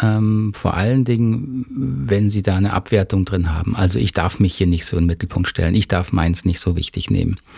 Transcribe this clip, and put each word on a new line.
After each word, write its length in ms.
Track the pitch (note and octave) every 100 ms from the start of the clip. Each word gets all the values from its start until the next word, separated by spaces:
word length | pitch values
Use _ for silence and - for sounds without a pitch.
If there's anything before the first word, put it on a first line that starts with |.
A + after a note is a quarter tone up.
ähm, 520 | A2+ G#2+ G#2+ G#2+ G#2+
vor 200 | G#2 -
allen 320 | E2+ G#2 C3 B2
Dingen, 600 | A#2 A#2 A2+ C#3 B2+ B2
wenn 600 | C3+ C3+ C3 - G2+ G#2
sie 120 | G#2
da 160 | G2 F#2+
eine 160 | G2+
Abwertung 500 | - - A2 F#2+ G2
drin 300 | F#2 F#2+ E2+
haben. 220 | D#2 E2+ -
Also 240 | F#2 -
ich 120 | A2
darf 280 | - D#2+ -
mich 160 | G2 -
hier 120 | F2+
nicht 180 | E2+ -
so 120 | F2+
in 60 |
den 40 | E2+
Mittelpunkt 400 | E2 F2+ F#2 F2+
stellen, 280 | - E2+ G2+
ich 120 | G2+
darf 240 | F#2 F2+
meins 320 | F#2 E2 F2
nicht 160 | F#2 F2
so 160 | - E2
wichtig 340 | - - -
nehmen 280 | F#2+ E2+ F#2+ -